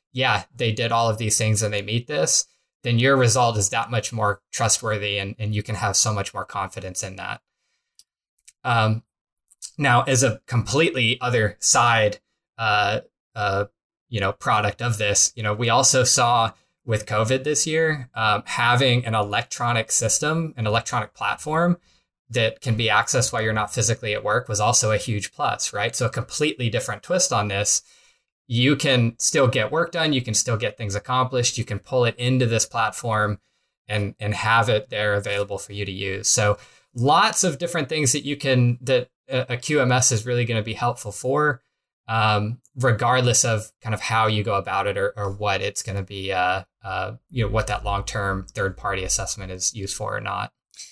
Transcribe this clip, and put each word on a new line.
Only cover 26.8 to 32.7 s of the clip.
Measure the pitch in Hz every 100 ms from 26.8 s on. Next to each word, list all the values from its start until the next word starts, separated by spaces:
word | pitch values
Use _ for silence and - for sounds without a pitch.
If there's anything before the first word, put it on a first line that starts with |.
| 104 107
twist | - 180 170
on | 113 104
this. | 98 104 - - _ _ _ _ _ -
You | 117 131 139
can | 147 127 117 -
still | - 156 127
get | 123 107
work | 160 170
done. | 170 160
You | 131
can | 120
still | 107 - 110
get | 113 -
things | 104
accomplished. | 101 - 127 123 127 120 -
You |
can | - 104
pull | - 127
it | 117 -
into | 123 127
this | 117 113
platform | -